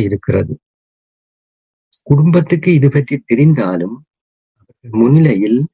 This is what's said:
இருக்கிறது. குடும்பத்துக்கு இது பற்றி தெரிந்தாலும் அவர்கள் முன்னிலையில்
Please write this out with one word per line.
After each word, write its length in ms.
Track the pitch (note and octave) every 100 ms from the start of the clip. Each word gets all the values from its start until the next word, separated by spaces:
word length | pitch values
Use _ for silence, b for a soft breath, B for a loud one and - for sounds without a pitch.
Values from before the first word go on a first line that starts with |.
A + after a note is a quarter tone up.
இருக்கிறது. 540 | G#2 G2 - F#2+ E2+ - _ _ _ _ _ _ _ _ _ _ _ _ _ - -
குடும்பத்துக்கு 640 | C#3+ D#3 F3 E3 E3+ F3
இது 160 | E3 C#3
பற்றி 280 | C#3+ C3 C#3
தெரிந்தாலும் 760 | - A#2 D3+ D3 G2 F2+ F2 B2 D3+ _ _ _ _
அவர்கள் 420 | _ _ _ A#2+
முன்னிலையில் 640 | A2 A#2 D3+ D#3+ G2+ G#2 A#2+ D#3